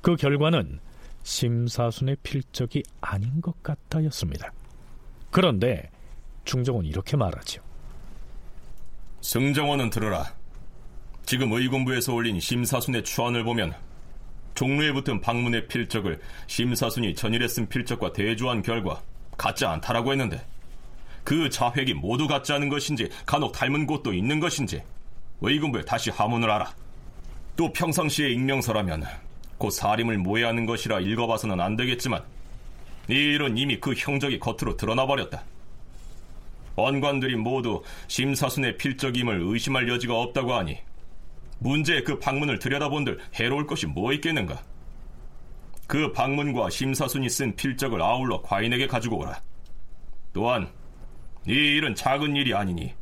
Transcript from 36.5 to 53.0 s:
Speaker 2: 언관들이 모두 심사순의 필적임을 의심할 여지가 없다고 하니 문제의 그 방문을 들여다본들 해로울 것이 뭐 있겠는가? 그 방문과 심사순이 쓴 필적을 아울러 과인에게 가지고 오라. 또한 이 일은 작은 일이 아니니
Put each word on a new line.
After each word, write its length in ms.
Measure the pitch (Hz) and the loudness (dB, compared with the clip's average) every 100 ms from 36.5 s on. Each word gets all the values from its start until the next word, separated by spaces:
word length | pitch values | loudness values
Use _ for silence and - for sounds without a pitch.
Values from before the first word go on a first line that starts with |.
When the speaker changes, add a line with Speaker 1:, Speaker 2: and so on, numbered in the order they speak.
| - - - | -12 -6 0
Speaker 2:
언관들이 600 | 120 139 143 143 131 120 | 2 4 2 2 2 2
모두 460 | 110 131 117 104 - - - | 2 2 2 -2 -4 -12 -4
심사순의 720 | - 131 135 139 - 127 - | 0 2 2 2 2 0 0
필적임을 640 | 143 131 135 123 120 98 | -2 0 -2 0 2 2
의심할 460 | 87 113 - 135 120 | 2 0 2 2 2
여지가 240 | 120 123 | 0 2
없다고 400 | 113 120 135 123 | 0 2 0 2
하니 260 | 120 85 - - - - - - - - - | 0 0 -4 -6 -8 -8 -8 -8 -10 -10 -4
문제의 440 | 113 147 156 160 | 2 2 4 2
그 160 | 127 139 | 2 0
방문을 400 | - 135 147 117 | 0 2 0 0
들여다본들 600 | - 143 147 147 135 - - | 0 0 2 0 0 -2 -6
해로울 320 | - 117 139 147 | 0 2 2 0
것이 220 | 156 82 | -2 -2
뭐 260 | 71 110 | 0 0
있겠는가? 480 | 147 160 156 92 65 - - - - - - - - - - - - - | 2 2 0 -2 -6 -10 -12 -12 -12 -12 -12 -12 -12 -12 -12 -8 -8 0
그 240 | 143 156 | 2 2
방문과 580 | - 131 139 147 123 95 | 2 2 2 2 2 0
심사순이 600 | - 135 135 131 139 127 | 0 0 2 0 0 0
쓴 260 | - 131 101 | 0 0 0
필적을 460 | 139 127 135 107 | -2 0 0 2
아울러 400 | 85 123 127 95 | 4 4 2 0
과인에게 440 | - 101 113 123 135 | 2 2 2 2 2
가지고 340 | 127 113 107 | 0 0 -2
오라. 220 | 71 - - - - - - - - - - | -2 -4 -4 -6 -6 -4 -4 -4 -4 -2 -2
또한 360 | - 113 123 92 - - - - - - - - | 0 2 2 0 -8 -14 -12 -12 -10 -10 -6 2
이 40 | |
일은 440 | 127 147 147 156 98 | 4 6 4 2 0
작은 400 | 131 139 151 143 | 2 2 2 2
일이 180 | 135 | 2
아니니 400 | 98 98 87 80 - | 2 0 -2 -4 -6